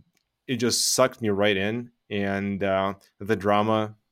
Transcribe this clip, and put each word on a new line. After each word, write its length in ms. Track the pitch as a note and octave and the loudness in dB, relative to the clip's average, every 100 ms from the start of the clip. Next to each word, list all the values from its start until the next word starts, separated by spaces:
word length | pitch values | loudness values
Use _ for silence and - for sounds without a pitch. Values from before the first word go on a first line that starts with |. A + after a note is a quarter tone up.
| - _ _ _ - | -18 _ _ _ -8
it 120 | A#2+ | -2
just 360 | A#2 - - | 0 0 0
sucked 280 | - B2+ - | 2 2 0
me 80 | A2 | -2
right 260 | G2 G#2 G2 | 2 2 2
in. 360 | G2+ A#2 A#2+ _ - | 0 -4 -8 _ -8
And, 520 | G#2 G2 G2 G2 G2 | -4 -2 -2 -4 -2
uh, 320 | G2 F#2+ G2 F#2+ _ - | 0 0 0 -4 _ -8
the 160 | G#2 G#2 | -4 0
drama 580 | G2+ G#2 G#2+ A2 G#2+ G#2+ _ | 2 2 2 0 -2 -10 _